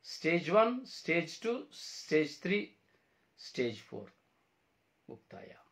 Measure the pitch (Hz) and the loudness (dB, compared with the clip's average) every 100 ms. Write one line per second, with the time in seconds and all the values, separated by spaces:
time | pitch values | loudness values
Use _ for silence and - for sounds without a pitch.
0 | - - 160 170 151 196 226 247 262 - | -12 -2 2 2 4 6 6 2 -6 -10
1 | - 165 160 - 226 247 - - - - | 0 2 2 -4 -2 -2 -6 -14 -14 -12
2 | - 156 151 - 175 202 - _ _ _ | 2 2 2 -2 -2 0 -2 _ _ _
3 | _ _ _ _ - - 123 107 - 107 | _ _ _ _ -12 -2 -2 -2 -12 -12
4 | 101 _ _ _ _ _ _ _ _ _ | -12 _ _ _ _ _ _ _ _ _
5 | - - _ 95 - - - | -18 -18 _ -18 -16 -20 -20